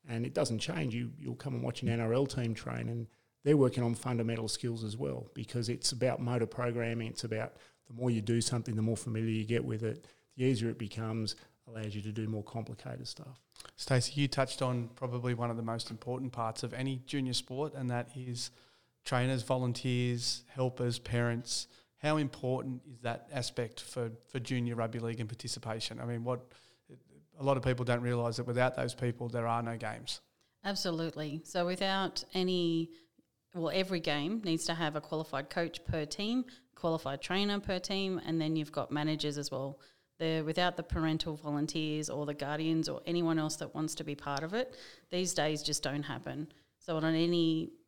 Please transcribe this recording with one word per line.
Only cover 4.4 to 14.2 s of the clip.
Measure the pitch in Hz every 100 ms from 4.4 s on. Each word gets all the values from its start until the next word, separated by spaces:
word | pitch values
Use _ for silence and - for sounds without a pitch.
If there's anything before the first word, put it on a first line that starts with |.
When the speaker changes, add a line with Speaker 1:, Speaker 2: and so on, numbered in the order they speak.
| 113
Speaker 1:
skills | - 123 113
as | 110 110
well, | 143 64 -
because | - 110 120 113
it's | 120 -
about | 117 127 -
motor | 120 123 110
programming. | - 123 117 117 117 113
It's | -
about | 113 110 117 - - _ _
the |
more | 117 123
you | 113
do | 107 117
something, | - 123 113
the | 110
more | 110 110
familiar | 123 110 113
you | 110
get | 107 117
with | 131 110
it, | 113 - - _ _ -
the |
easier | 127 120 113
it | -
becomes, | 104 - 110 113 107 - - _ -
allows | 113 107
you | 104
to | 104
do | 107 110
more | 107
complicated | 104 117 110 113 131 123 123
stuff. | - - 127 _ - - -
Speaker 2:
Stacey, | - 127 - 143